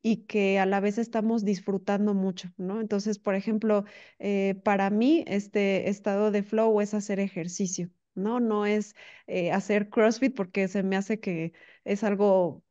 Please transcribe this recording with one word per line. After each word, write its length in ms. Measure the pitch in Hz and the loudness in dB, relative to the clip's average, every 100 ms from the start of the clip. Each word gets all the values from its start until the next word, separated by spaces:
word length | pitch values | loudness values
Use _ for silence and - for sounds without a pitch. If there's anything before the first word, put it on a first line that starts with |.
y 240 | 226 226 - | 0 -2 -2
que 320 | 214 196 196 | 0 2 2
a 80 | 190 | 2
la 140 | 196 | 2
vez 180 | 202 214 | 0 -2
estamos 460 | 233 226 220 233 | -2 -2 0 0
disfrutando 680 | 202 185 190 190 190 202 208 | 0 -2 -2 -4 -2 0 0
mucho, 360 | 202 190 185 180 - | 0 -2 -4 -12 -8
¿no? 220 | 185 208 | -6 -6
Entonces, 380 | 214 202 208 202 | -2 -2 -2 -4
por 160 | - | -2
ejemplo, 500 | 196 196 220 220 208 202 - - _ | -2 -2 -2 2 0 -2 -14 -20 _
eh, 420 | 208 202 196 196 | -4 0 0 0
para 260 | 214 196 196 | 0 2 2
mí 340 | 208 247 330 - | 2 4 2 2
este 640 | 202 202 214 202 190 - | -4 -2 0 2 0 0
estado 420 | 202 - 196 214 | -2 -2 0 2
de 120 | 208 | 0
flow 380 | 202 220 226 214 | 0 2 2 2
es 100 | 208 | 0
hacer 260 | 208 202 196 | -2 -4 -2
ejercicio, 720 | 196 185 170 175 190 - 180 _ _ | -2 -4 -8 -4 -4 -4 -8 _ _
¿no? 260 | - 202 240 | -6 -2 0
No 260 | 233 208 208 | 0 0 2
es, 280 | 214 202 - - - - | 0 -2 -12 -20 -20 -6
eh, 240 | 185 175 | -2 0
hacer 360 | 175 190 208 208 | -2 2 0 2
CrossFit 440 | - 220 226 262 | 2 2 4 0
porque 340 | - 185 - 190 | 0 -4 -2 0
se 140 | 202 | 0
me 140 | 190 190 | 0 0
hace 240 | 196 220 | -2 -4
que 320 | 208 170 165 - - - | -4 -4 -6 -8 -20 -16
es 200 | - 202 | -6 -2
algo 600 | 214 196 208 190 175 - _ | 0 2 4 4 2 -2 _